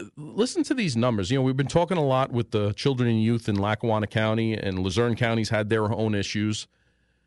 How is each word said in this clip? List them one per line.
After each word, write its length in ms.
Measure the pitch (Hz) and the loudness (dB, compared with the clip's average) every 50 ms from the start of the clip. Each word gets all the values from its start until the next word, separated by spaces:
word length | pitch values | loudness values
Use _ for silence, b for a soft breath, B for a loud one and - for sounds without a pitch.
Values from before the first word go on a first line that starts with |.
| - 196 - | -18 -16 -16
listen 440 | 147 151 - 110 185 240 254 - 359 | -16 -16 -6 -4 -2 -2 -2 -2 -2
to 120 | 294 - 294 | -2 -2 -2
these 240 | 254 208 156 117 | -2 -2 0 0
numbers. 340 | 113 120 127 113 101 92 92 | 2 2 2 2 0 0 0
You 60 | 131 | 0
know, 40 | 135 | 2
we've 140 | 127 131 131 | 2 2 0
been 120 | 135 135 | 0 -2
talking 280 | - - 170 175 - 190 | 0 2 2 2 2 0
a 80 | 165 147 | 0 0
lot 260 | 135 131 131 135 - | 2 2 2 0 0
with 220 | 123 120 107 - | -2 -4 -2 -2
the 220 | - 107 104 101 104 | -2 0 0 0 -2
children 360 | - - 143 135 123 123 120 | 0 0 0 0 2 2 2
and 140 | 113 110 110 | 2 2 2
youth 240 | 113 120 110 - | 2 2 0 0
in 80 | 113 101 | 0 0
Lackawanna 520 | 98 101 104 107 - - 113 107 107 107 | 0 0 0 0 0 0 0 0 0 0
County, 460 | - - 110 110 110 110 113 113 113 107 | 0 0 0 2 2 2 0 0 0 -2
and 260 | - - 98 92 92 | -2 -4 -4 -2 -2
Luzerne 360 | 92 95 82 113 120 120 113 | -2 0 0 0 0 0 0
County's 320 | - 127 113 113 113 107 | 0 0 0 0 0 0
had 220 | - 113 107 107 104 | 0 0 -2 0 2
their 160 | 113 110 107 | 0 0 2
own 280 | 104 113 107 110 110 104 | 0 0 0 0 0 0
issues. 540 | 101 95 - - 104 104 107 107 - - - _ _ _ _ _ _ _ _ _ _ _ | -2 -2 -2 -2 -2 -2 -2 -2 -4 -8 -14 _ _ _ _ _ _ _ _ _ _ _